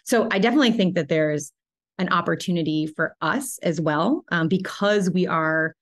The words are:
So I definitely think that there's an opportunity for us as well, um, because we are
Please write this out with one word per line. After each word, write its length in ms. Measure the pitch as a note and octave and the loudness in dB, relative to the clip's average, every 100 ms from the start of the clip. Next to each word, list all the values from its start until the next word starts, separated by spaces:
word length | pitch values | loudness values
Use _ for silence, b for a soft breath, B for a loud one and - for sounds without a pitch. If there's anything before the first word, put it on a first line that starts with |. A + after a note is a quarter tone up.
| - | 0
So 240 | A#3 A3+ | 0 2
I 80 | G3 | 2
definitely 320 | A3+ C#4 B3 | 2 4 4
think 240 | A3+ F#3 F3 | 4 0 0
that 140 | C#3 | 0
there's 420 | D#3+ D#3 D3+ C#3+ _ _ _ _ - | 0 0 -2 -6 _ _ _ _ -6
an 100 | F#3 | 0
opportunity 760 | F3 E3+ D#3+ - F3 D#3 D#3 D#3 | 0 0 -4 -2 -2 0 -2 -4
for 280 | - - - | -4 -6 -4
us 380 | D#3+ G#3+ C4+ - | -4 -2 -4 -4
as 200 | - D#3 | -4 -2
well, 460 | D#3 D3+ F#3+ E4 - | 0 0 0 -2 -2
um, 160 | F3 D#3+ | -2 0
because 640 | F#3 F#3 - G3+ G#3 F#3 | 0 -2 -2 0 2 2
we 160 | F3+ F3 | 0 0
are 480 | E3 D#3 D#3+ D#3+ - | 0 0 0 -2 -6